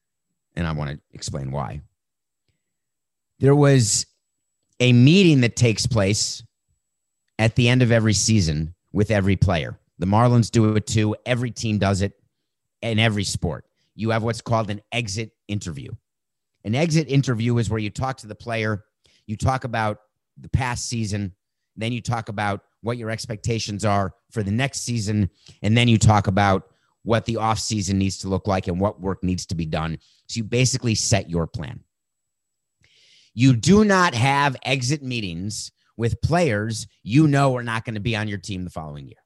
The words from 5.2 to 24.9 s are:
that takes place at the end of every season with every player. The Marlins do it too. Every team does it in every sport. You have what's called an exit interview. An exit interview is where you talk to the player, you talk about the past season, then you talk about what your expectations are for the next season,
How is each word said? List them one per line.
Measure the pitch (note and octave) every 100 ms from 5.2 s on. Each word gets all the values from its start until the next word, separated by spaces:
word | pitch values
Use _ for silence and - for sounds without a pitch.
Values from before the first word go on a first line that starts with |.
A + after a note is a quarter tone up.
| F3+ C#3
that | A#2 -
takes | A2 G2+ -
place | A2 G2 G#2 - - - _ _ _ _ _ _ _ _ -
at | A2+
the | - A#2+
end | B2+
of | A#2+
every | A#2 A2
season | F#2+ - A2 D#2+ D2+ D#2+ - _
with | F2+ G#2
every | G#2 F#2+ F#2+
player. | F#2+ E2+ A#1+ - _ -
The | F#2+
Marlins | G#2 B2 A#2+ G#2+
do | A#2+ A2 G#2+
it | -
too. | A2 G#2+ G#2
Every | A#2 B2 B2
team | - A2+ G#2+
does | G2 G2
it | G2+ - _ _ _ _ _ -
in | A#2 G#2+
every | A2+ G#2
sport. | F#2+ - F2 B1+ - _ _
You | - A2
have | A2
what's | A2+ A2+
called | - A2+ G#2
an | G#2 -
exit | A#2+ A2 G2 A2 _ -
interview. | G2+ F2 C#2 B1+ A2 _ _ _ _ _ _
An | G2+
exit | B2 E3 D#3+ B2+
interview | C#3 C3+ A2+ A#2 A#2+
is | G2
where | A2+
you | G#2+
talk | - C3 C3
to | G#2
the |
player, | G#2 A#2 A2+ G#2+ G2+ - _ _ _ -
you | G#2+
talk | C3+ C3
about | B2+ A2+ G#2+ G#2+ _ _ _ -
the | -
past | - B2+ A#2 -
season, | A#2 G#2+ G#2 G2 - _ _ _ -
then | A2+
you | A#2+
talk | - A#2 A2
about | G2+ G#2 G2+ _ _
what | A2 B2
your | A2
expectations | A2 - G#2+ - A2+ - G#2
are | G#2+ G2+ F#2 - _
for | A#2
the | G2
next | A2 C#3 -
season, | -